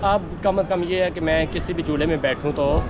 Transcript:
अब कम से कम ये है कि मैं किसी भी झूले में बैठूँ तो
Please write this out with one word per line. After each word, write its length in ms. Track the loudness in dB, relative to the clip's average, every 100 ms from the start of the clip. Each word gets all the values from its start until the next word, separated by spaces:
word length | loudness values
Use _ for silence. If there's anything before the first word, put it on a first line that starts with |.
| 2
अब 240 | 0 0 -2
कम 180 | 0 2
से 80 | 0
कम 140 | 0 0
ये 180 | 0
है 60 | 0
कि 80 | 0
मैं 260 | 0 2 0
किसी 240 | -4 -4
भी 100 | -4
झूले 220 | -2 0 2
में 140 | 2
बैठूँ 300 | 0 0 -2
तो 120 | 0 2 2 0